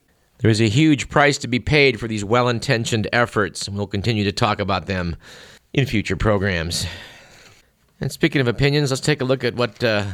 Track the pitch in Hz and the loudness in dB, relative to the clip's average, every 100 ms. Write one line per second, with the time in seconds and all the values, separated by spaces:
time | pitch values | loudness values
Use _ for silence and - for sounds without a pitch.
0 | _ _ _ _ 107 107 113 113 156 143 | _ _ _ _ 2 4 4 4 4 2
1 | - 151 143 135 120 123 - 151 139 107 | 2 2 4 2 -4 -4 2 4 4 2
2 | 117 110 101 120 123 117 - 117 113 113 | -4 -4 0 2 2 -2 -2 -2 0 -2
3 | 104 120 120 113 92 - - 98 101 101 | 0 0 0 0 -2 -4 -8 -6 -4 -4
4 | 110 110 101 98 110 104 98 92 82 92 | -2 0 0 0 0 0 -2 -4 -2 -4
5 | 87 82 - - - - _ - 131 107 | -4 -8 -14 -20 -20 -20 _ -2 0 -2
6 | - 92 110 104 101 87 82 80 85 - | -2 -2 0 0 0 -2 -4 -4 -6 -10
7 | - - - - - _ _ _ _ _ | -18 -20 -20 -20 -20 _ _ _ _ _
8 | 143 - 165 151 123 104 143 147 143 131 | -10 -2 0 2 0 2 2 2 0 -2
9 | - 151 127 131 127 104 120 - 120 104 | -2 -2 0 0 0 -2 -4 0 0 0
10 | 101 | -2